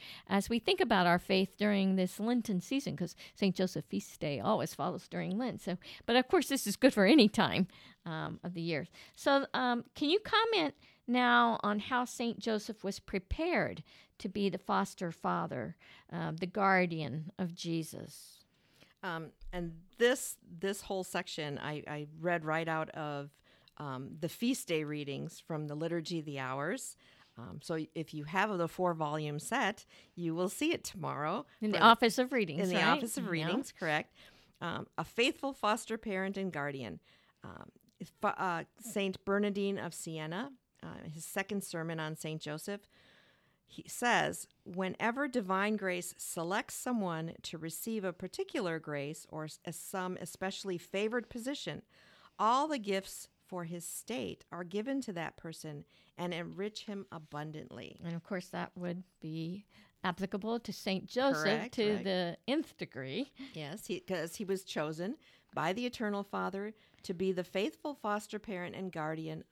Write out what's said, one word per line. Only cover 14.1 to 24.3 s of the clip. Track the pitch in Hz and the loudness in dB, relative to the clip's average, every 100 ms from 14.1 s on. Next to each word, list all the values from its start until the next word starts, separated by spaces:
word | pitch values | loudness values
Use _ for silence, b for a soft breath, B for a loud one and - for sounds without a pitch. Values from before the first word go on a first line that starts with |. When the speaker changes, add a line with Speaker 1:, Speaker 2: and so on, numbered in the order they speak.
| - | -10
Speaker 1:
to | 202 | -6
be | 208 196 | 0 0
the | 190 | 0
foster | - 196 196 - 175 | 0 0 0 -2 -6
father, | 165 190 175 165 131 123 - B B - | -2 0 0 -2 -4 -6 -10 B B -10
uh, | 170 160 | -6 -4
the | 160 180 | -4 -4
guardian | 214 196 185 180 160 151 156 156 - | 2 6 6 4 0 -4 -4 -6 -6
of | 180 175 | -6 -4
Jesus? | 175 165 160 - - - - - _ b b b b b | -2 -2 -4 -8 -12 -14 -20 -20 _ b b b b b
Speaker 2:
Um, | 190 165 156 - - | -6 -6 -8 -12 -8
and | 180 170 165 175 - | -6 -6 -8 -16 4
this, | 240 254 - - | 4 4 -2 -10
this | - 175 196 202 | -16 -4 -4 -2
whole | - 190 | -4 -4
section | 185 175 180 - 147 143 | -2 -4 -4 -6 -4 -4
I, | 147 151 - | -6 -6 -6
I | 147 147 156 | -8 -8 -4
read | 170 170 | 0 0
right | 156 160 165 | 2 0 0
out | 160 156 | -2 -2
of, | - 151 143 143 - b b b - | -6 -6 -6 -8 -14 b b b -10
um, | 147 127 139 156 | -8 -6 -8 -6
the | |
feast | 160 | -6